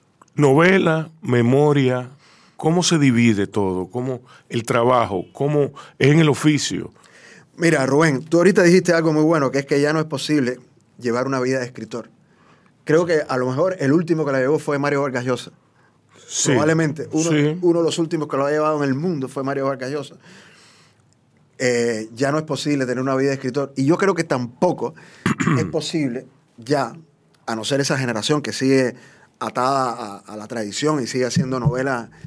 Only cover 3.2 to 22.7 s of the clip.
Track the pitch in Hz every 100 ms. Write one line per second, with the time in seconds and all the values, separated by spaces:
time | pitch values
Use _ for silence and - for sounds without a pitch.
3.2 | 120 101 98 104 95 92 90 123 127 127
4.2 | - - _ 120 107 120 120 123 110 95
5.2 | - - 139 147 135 - - _ 135 151
6.2 | 156 127 156 147 - 90 - - - -
7.2 | - - _ - 170 151 131 139 160 131
8.2 | - 170 175 208 175 180 175 165 165 156
9.2 | 156 165 135 135 139 143 147 156 156 135
10.2 | - 151 123 127 - _ _ - 120 120
11.2 | 131 135 127 131 123 127 110 117 - _
12.2 | _ _ _ _ _ _ - 156 175 160
13.2 | 143 131 127 127 185 185 139 160 165 160
14.2 | 143 135 131 156 156 143 143 143 143 127
15.2 | 123 123 - - _ _ _ _ _ _
16.2 | - - - 127 151 160 156 147 - 156
17.2 | 165 151 147 170 180 170 160 175 165 165
18.2 | 151 135 143 151 156 151 143 131 180 156
19.2 | 131 139 135 139 135 131 127 147 - -
20.2 | - - - - - _ _ _ _ _
21.2 | _ _ _ _ 127 120 120 110 110 117
22.2 | 135 151 156 135 147